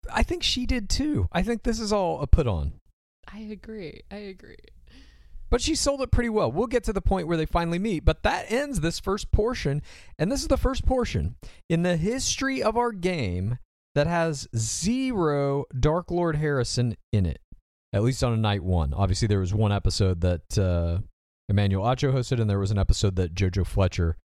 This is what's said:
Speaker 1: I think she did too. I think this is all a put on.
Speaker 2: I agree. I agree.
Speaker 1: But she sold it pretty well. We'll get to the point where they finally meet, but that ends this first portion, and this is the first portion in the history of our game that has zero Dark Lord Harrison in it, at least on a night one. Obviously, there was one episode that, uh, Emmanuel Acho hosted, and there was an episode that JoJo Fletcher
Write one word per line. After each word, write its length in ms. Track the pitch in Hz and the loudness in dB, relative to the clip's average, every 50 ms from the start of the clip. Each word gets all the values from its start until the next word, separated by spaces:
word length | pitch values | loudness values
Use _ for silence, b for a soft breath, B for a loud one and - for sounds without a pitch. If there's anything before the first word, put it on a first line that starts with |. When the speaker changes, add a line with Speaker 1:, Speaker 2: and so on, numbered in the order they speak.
| - - | -12 -4
Speaker 1:
I 100 | - 233 | 0 0
think 200 | 233 - 359 349 | 0 0 0 -2
she 240 | - - - 254 247 | -2 -2 -2 -2 -2
did 220 | 220 254 247 208 - | -2 -2 -2 -2 -2
too. 400 | - - 269 302 294 226 185 - | -2 0 0 0 0 0 -2 0
I 100 | - 170 | 0 -2
think 200 | 185 220 233 214 - | 0 0 -2 -2 -2
this 160 | 240 226 220 | -2 -2 -2
is 120 | 226 202 | -2 0
all 280 | 214 208 190 170 160 131 | 0 0 0 0 -2 -4
a 60 | 143 | 2
put 200 | 131 - - 147 | 2 4 4 4
on. 280 | 117 98 80 71 71 - - _ _ _ _ _ _ _ _ - - | 0 0 -2 -4 -6 -8 -10 _ _ _ _ _ _ _ _ -20 -18
Speaker 2:
I 80 | - 208 | -16 -16
agree. 640 | 220 208 214 196 - - 220 214 185 147 - - - - | -14 -14 -14 -14 -16 -18 -16 -14 -14 -14 -16 -18 -18 -16
I 60 | 196 | -14
agree. 400 | 208 208 196 190 - - - - - - - - - - b b b b b b b b b b b - - | -14 -14 -14 -16 -16 -20 -20 -20 -20 -20 -20 -20 -20 -20 b b b b b b b b b b b -2 0
Speaker 1:
But 100 | - 247 | 0 0
she 140 | - 311 320 | 2 0 0
sold 260 | - - 285 277 269 | 0 0 0 0 0
it 100 | 262 247 | 0 2
pretty 200 | - - 240 233 | 2 2 2 2
well. 200 | 214 214 170 117 | 2 2 2 2
We'll 160 | 123 165 240 | 2 0 0
get 180 | 240 254 240 - | 0 0 -2 0
to 80 | - | 0
the 100 | 208 190 | -4 0
point 240 | - - 196 190 165 | 2 2 0 2 0
where 100 | 156 170 | -2 0
they 80 | 160 156 | -2 0
finally 320 | 147 - 170 170 170 170 175 | 0 0 0 0 0 -2 -2
meet, 260 | 196 226 196 151 - | -2 -2 -2 4 4
but 180 | 160 160 - | 4 4 4
that 280 | - 208 - 175 - - | 0 0 0 0 -4 -2
ends 300 | 214 254 294 285 269 180 | -2 -2 -2 -2 -2 -2
this 180 | 147 165 - - | -2 -2 -2 -4
first 320 | - 196 190 208 - - | -4 -4 -4 -4 0 0
portion, 500 | - - 208 233 254 - - 147 139 147 B B B B B B B B | 2 2 2 0 -2 -2 -2 -2 -2 -2 B B B B B B B B
and 120 | 151 196 | -2 -2
this 80 | 269 269 | -2 -2
is 60 | 285 - | 0 0
the 80 | 277 | 0
first 300 | - - 247 269 - - | 2 2 0 0 2 2
portion 500 | - 254 254 233 - - 98 73 85 - - B B B B B _ | 2 2 2 0 -2 -2 -4 -4 -4 -6 -10 B B B B B _
in 140 | 165 170 | 0 0
the 140 | 170 180 175 | 2 0 0
history 680 | 160 160 208 240 262 247 - - - 269 269 269 262 | 0 0 -2 -2 -2 -2 -4 -2 -2 -2 -2 -2 0
of 140 | - 214 214 | -2 0 0
our 140 | 240 240 240 | 0 -2 -2
game 680 | 220 190 170 180 180 160 120 92 87 90 92 107 123 123 - _ _ _ _ _ _ | -4 -2 -2 -2 -2 0 -2 -2 -2 -2 -2 -4 -4 -6 -10 _ _ _ _ _ _
that 120 | 143 147 | 0 2
has 420 | 165 175 170 165 165 151 135 - - - | 2 2 0 0 0 -2 -6 -8 -6 -4
zero 1120 | 113 110 110 - - 160 196 240 262 269 262 247 196 170 151 143 143 139 139 139 143 139 _ - 131 | -2 -2 -2 -4 -2 -2 0 0 0 0 -2 0 0 0 2 2 2 0 0 0 -2 -4 _ -2 2
Dark 320 | 123 156 156 175 170 - | 2 2 2 2 -2 -2
Lord 260 | 170 175 175 170 156 | -2 0 0 0 0
Harrison 600 | 147 156 151 143 131 120 - - 123 123 120 104 - _ _ | 0 0 0 0 0 -2 0 0 0 0 0 -2 -6 _ _
in 140 | - 107 92 | 0 2 2
it, 120 | 82 - - _ _ - - _ _ _ _ _ _ | 2 -2 -6 _ _ -20 -20 _ _ _ _ _ _
at 100 | - 101 | -2 0
least 220 | 107 123 131 - 135 | 2 2 0 0 0
on 80 | 123 | 0
a 40 | 117 110 | 2 2
night 240 | 110 104 101 101 82 | 2 0 0 0 0
one. 300 | 92 90 87 80 71 71 | 0 2 2 2 0 0
Obviously, 340 | 92 98 95 92 - 120 107 | 0 2 0 2 0 2 2
there 120 | 104 98 | 2 2
was 120 | 92 87 | 2 0
one 200 | 101 104 110 104 | 0 2 2 2
episode 500 | 101 98 - 98 - - 104 95 92 82 | 2 2 0 0 2 2 2 2 2 2
that, 360 | 85 90 87 82 - _ - 107 | 2 0 0 0 -4 _ 0 2
uh, 420 | 95 92 87 85 85 85 85 95 104 - _ _ _ _ _ _ _ - | 2 2 2 2 2 0 0 -2 -4 -6 _ _ _ _ _ _ _ 0
Emmanuel 340 | 101 101 101 98 98 95 98 | 2 2 4 4 2 2 2
Acho 280 | 120 131 123 143 139 | 0 0 2 2 2
hosted, 280 | 131 131 123 - 135 117 | 2 2 0 0 0 0
and 80 | 113 104 | 2 2
there 100 | 101 101 | 2 2
was 120 | 98 92 | 2 2
an 80 | 104 101 | 2 2
episode 380 | 98 - - - - 101 92 | 4 4 4 4 4 2 2
that 180 | 90 92 82 80 | 2 -2 -2 0
JoJo 320 | 92 98 92 90 98 87 | 0 0 2 2 0 -2
Fletcher 500 | - - 98 95 90 - - 87 82 80 - | 0 2 2 2 2 2 0 0 0 0 -4